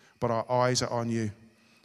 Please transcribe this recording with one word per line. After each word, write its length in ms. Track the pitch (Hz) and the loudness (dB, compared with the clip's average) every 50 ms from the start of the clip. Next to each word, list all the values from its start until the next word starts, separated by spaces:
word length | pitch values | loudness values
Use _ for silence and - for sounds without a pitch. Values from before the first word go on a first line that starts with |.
| - - _ _ | -20 -20 _ _
but 100 | 123 117 | -2 -2
our 220 | 117 113 107 - | 0 -2 -2 0
eyes 300 | 127 123 123 127 127 123 | 2 2 4 4 2 2
are 100 | 131 - | 0 -2
on 180 | - 120 117 117 | -2 -4 -2 -2
you." 220 | 113 113 113 104 101 - - - _ _ _ _ _ _ _ | -2 -2 -2 -2 -6 -8 -18 -20 _ _ _ _ _ _ _